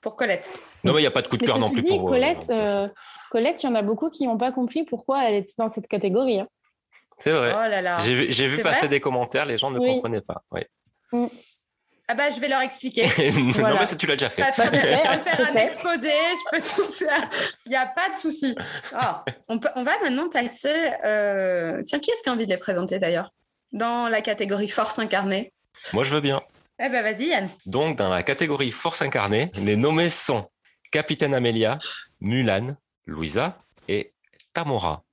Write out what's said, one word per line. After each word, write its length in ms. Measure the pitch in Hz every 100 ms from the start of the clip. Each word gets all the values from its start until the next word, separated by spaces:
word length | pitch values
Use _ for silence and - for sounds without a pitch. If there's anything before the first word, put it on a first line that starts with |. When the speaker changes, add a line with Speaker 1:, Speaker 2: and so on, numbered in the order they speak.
Speaker 1:
pour 160 | 226 -
Colette. 280 | 233 180 - - - -
Speaker 2:
Non, 80 | -
mais 80 | 147
il 40 |
y 40 | 147
a 20 |
pas 120 | 135
de 60 | -
coup 80 | 127
de 60 |
Speaker 3:
Mais 40 | 113
Speaker 2:
cœur 100 | 113
non 100 | -
Speaker 3:
ceci 120 | 240
Speaker 2:
plus 80 | 302
Speaker 3:
dit, 80 | 381
Speaker 2:
pour, 100 | -
euh, 40 |
Speaker 3:
Colette, 340 | 254 269 349 -
Speaker 2:
pour 40 | 226
Speaker 3:
euh, 300 | 208 202 202 - - - -
Colette, 320 | 233 240 349
il 40 | 277
y 20 |
en 60 |
a 80 | 226
beaucoup 280 | 202 220 320
qui 160 | - 262
n'ont 120 | 226
pas 140 | 247
compris 320 | 254 240 294
pourquoi 400 | 311 233 - 269 247
elle 60 |
était 180 | 208 196 -
dans 100 | 226
cette 200 | 220 196
catégorie, 520 | 208 202 190 262 208
hein. 80 | 208 _ _ _ _ _ _ _
Speaker 2:
C'est 140 | -
vrai. 200 | 160 123
Speaker 1:
Oh 160 | 202 226
là 140 | 202
là. 160 | 180 175
Speaker 2:
J'ai 100 | 117
vu, 120 | 123 -
j'ai 160 | 123 135
vu 120 | 139
Speaker 1:
C'est 40 |
Speaker 2:
passer 160 | 202 262
Speaker 1:
vrai ? 80 | 147
Speaker 2:
des 120 | 139
commentaires, 440 | 143 127 120 131
les 140 | 143 113
gens 120 | 135
ne 80 | 127
Speaker 3:
Oui. 140 | 123
Speaker 2:
comprenaient 260 | 127 117 110
pas. 220 | - 90 _
Oui. 80 | - - _ - _ _
Speaker 3:
Mm. 140 | 240 240 - - _ _ _ - - -
Speaker 1:
Ah 40 |
bah, 160 | 233 285
je 100 | 262
vais 80 | 277
leur 140 | 269
expliquer. 440 | 254 - 254 - -
Speaker 2:
<laughs> 260 | - 143
Non, 160 | 147 127
Speaker 3:
Voilà. 280 | 110 - 147
Speaker 2:
mais 60 | 180
ça, 100 | 165
tu 100 | 156
l'as 80 |
déjà 160 | 143 131
fait. 100 | -
Speaker 1:
Pas 80 | 269
de 40 |
problème. 260 | - 233 285
Speaker 3:
C'est 140 | 269
fait, 80 | 262
Speaker 1:
Je 160 | 302 311
peux 60 |
faire 120 | 359 311
Speaker 3:
c'est 60 |
Speaker 1:
un 40 | 294
Speaker 3:
fait. 120 | 277 220
Speaker 1:
exposé, 360 | - 349 339 269
je 460 | 294 330 359 - 330
peux 60 |
tout 300 | 320 - 403
faire. 360 | - 320 294 - - - - -
Il 40 |
n'y 60 | 262
a 100 | 254
pas 220 | 262 381
de 60 | 381
souci. 380 | 320 311 277 226 - - -
Ah, 300 | 254 247 160 - - _
on 100 | 226
peut, 100 | 254 254
on 60 |
va 100 | 254 403
maintenant 260 | 359 254 339
passer, 420 | 285 240 - 277 311 320 -
euh... 800 | 214 214 208 196 190 180 165 - -
Tiens, 120 | -
qui 120 | 302
est-ce 100 | 453
qui 60 | -
a 40 |
envie 140 | 240 220
de 40 |
les 40 | 180
présenter 420 | 196 180 185 185
d'ailleurs ? 300 | 175 170 196 _ _ _ _
Dans 360 | 208 233 240 233
la 140 | 220
catégorie 460 | 220 208 196 202 208
force 300 | - 220 -
incarnée. 520 | 214 185 196 190 240 _ _ - -
Speaker 2:
Moi, 120 | 196
je 100 | 135
veux 60 | 147
bien. 180 | 143 139 - _ _ _
Speaker 1:
Eh 80 | 269
ben, 140 | 247
vas-y, 240 | 208 - 285
Yann. 220 | 285 190 - -
Speaker 2:
Donc, 300 | 123 156 131
dans 100 | 98
la 140 | 92
catégorie 480 | - 143 165 143 131
force 320 | - 165 -
incarnée, 480 | 139 135 101 107 165 -
les 180 | 98 107
nommés 320 | 135 160 170
sont 380 | 156 - 120 98 _ _ _ _
Capitaine 420 | 151 151 147 147
Amelia, 440 | 135 120 113 110 143 - - - _
Mulan, 560 | 95 123 120 98 123 143 _ _ -
Louisa 520 | 78 80 95 160 185 _ _ -
et 260 | 95 - _ _ _ _
Tamora. 480 | - 160 120 87 76 _